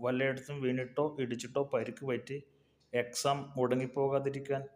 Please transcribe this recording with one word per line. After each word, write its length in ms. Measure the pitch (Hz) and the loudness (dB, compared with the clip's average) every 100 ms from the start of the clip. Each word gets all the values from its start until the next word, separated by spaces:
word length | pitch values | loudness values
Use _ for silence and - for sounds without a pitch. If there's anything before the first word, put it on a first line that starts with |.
വല്ലയിടത്തും 600 | 123 127 135 127 139 143 | 0 2 2 0 -6 -2
വീണിട്ടോ 560 | 127 131 123 - 151 147 | 0 0 -2 0 0 0
ഇടിച്ചിട്ടോ 500 | 123 117 123 135 139 | -4 -4 -2 -2 0
പരിക്ക് 320 | 123 110 113 135 | 0 -2 -4 -4
പറ്റി 360 | 120 - 139 - _ _ _ _ | -4 -4 -10 -12 _ _ _ _
എക്സാം 580 | 123 120 - 139 143 139 131 | -2 0 0 2 2 0 2
മുടങ്ങിപ്പോകാതിരിക്കാൻ 1120 | 123 127 131 139 135 139 135 135 - 135 139 | 4 4 0 2 2 2 0 -2 -2 -2 -4